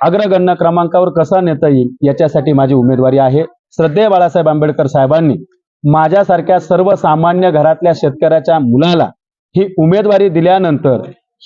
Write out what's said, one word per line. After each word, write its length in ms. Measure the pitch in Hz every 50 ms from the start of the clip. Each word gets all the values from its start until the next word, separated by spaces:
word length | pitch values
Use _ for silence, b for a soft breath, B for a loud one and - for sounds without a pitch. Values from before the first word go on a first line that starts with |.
अग्रगण्य 520 | - 156 170 208 214 202 190 185 180 180 175
क्रमांकावर 560 | - 170 165 170 175 170 170 - 185 185 180
कसा 320 | 151 165 160 - 196 190
नेता 260 | 185 170 156 147 165 156
येईल, 400 | 143 131 127 123 - - - 139
याच्यासाठी 460 | 139 151 170 151 - 160 135 151 151
माझी 200 | 135 135 131 139
उमेदवारी 440 | 131 120 123 131 123 131 131 131 135
आहे. 260 | 135 131 131 147 160 - - _ _ _
श्रद्धेय 380 | _ - 165 160 147 190 214 220
बाळासाहेब 400 | 196 180 180 170 - 180 165 156
आंबेडकर 380 | 151 151 151 151 147 - 156 135
साहेबांनी 500 | - 147 135 131 151 160 165 156 120 156 - - _ _ _ _ _ _ - 147
माझ्यासारख्या 680 | 147 156 160 160 160 202 202 190 190 170 147 - 185 180
सर्वसामान्य 920 | - - 180 170 185 196 196 190 - 170 156 156 165 170 175 180 185 185
घरातल्या 400 | 165 151 147 156 160 156 175 175 160
शेतकऱ्याच्या 640 | - - 151 135 147 156 160 160 160 147 - 165 160
मुलाला 500 | 143 120 117 127 151 170 175 165 143 92 - _ _ _ _ _ _ _ - 175
ही 160 | 196 196 190 185
उमेदवारी 500 | 160 160 180 202 208 214 208 190 196 196
दिल्यानंतर 720 | 160 165 165 180 180 196 190 170 151 131 - 120 127 110 - - - - _ _ _ _ -